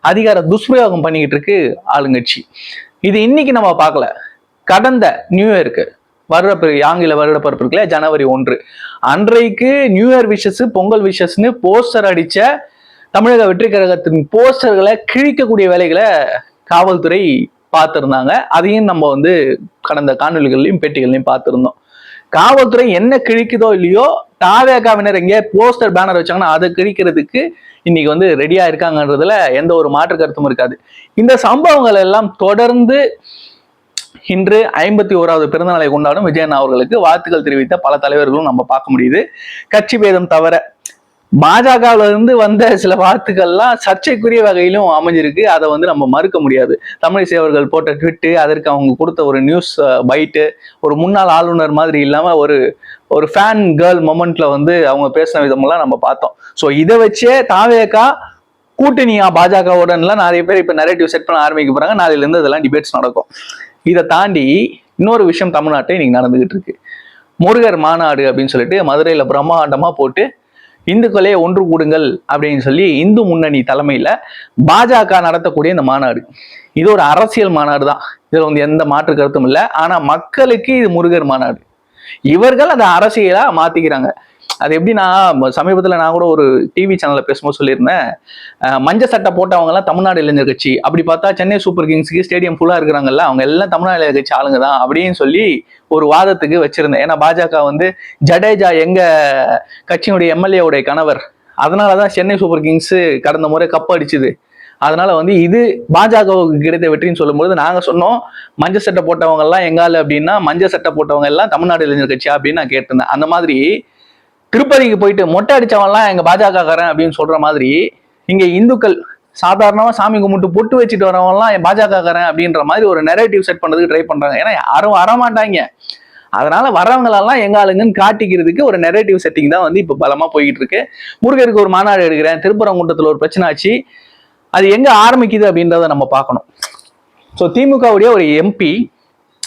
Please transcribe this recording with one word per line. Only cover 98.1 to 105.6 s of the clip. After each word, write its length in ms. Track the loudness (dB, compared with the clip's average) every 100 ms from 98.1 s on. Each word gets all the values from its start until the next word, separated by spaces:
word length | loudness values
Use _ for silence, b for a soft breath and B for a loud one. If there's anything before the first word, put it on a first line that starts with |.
| B 0
ஜடேஜா 500 | 2 2 2 2 2
எங்க 200 | 0 2 2 2 0 0 -2 -4 B B -8
கட்சியினுடைய 420 | -6 -2 0 0
எம் 160 | 0
எல் 80 | 0
ஏ 80 | 2
உடைய 240 | 2 0
கணவர், 360 | -2 -2 -2 -2 -6 _ b -4
அதனாலதான் 480 | -2 0 2 2 0
சென்னை 300 | -2 -2 -2
சூப்பர் 240 | -2 -2
கிங்ஸ் 340 | 0 -2 0 0 0 -2
கடந்த 280 | -2 -2 -2
முறை 200 | -2 0
கப் 240 | -2 -2
அடிச்சுது. 380 | -2 -2 -2 -2 -4 b b b b
அதனால 360 | -2 0 0
வந்து 180 | 0 2
இது 500 | 2 2 2